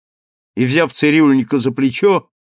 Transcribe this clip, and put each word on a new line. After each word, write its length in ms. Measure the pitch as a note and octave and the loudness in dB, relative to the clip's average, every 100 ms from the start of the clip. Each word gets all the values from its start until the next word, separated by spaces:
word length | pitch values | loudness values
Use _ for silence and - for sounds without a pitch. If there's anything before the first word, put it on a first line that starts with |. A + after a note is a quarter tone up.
| _ _ _ _ _ - | _ _ _ _ _ -4
И, 60 | |
взяв 280 | B2 D3+ D#3+ | -2 0 -2
цирюльника 680 | - D3 D#3 D3+ C3+ A2+ C#3+ | -2 0 2 4 2 0 -2
за 100 | C3 | -4
плечо, 600 | B2 C3+ - G3+ F3+ - _ | -2 -4 0 0 0 -4 _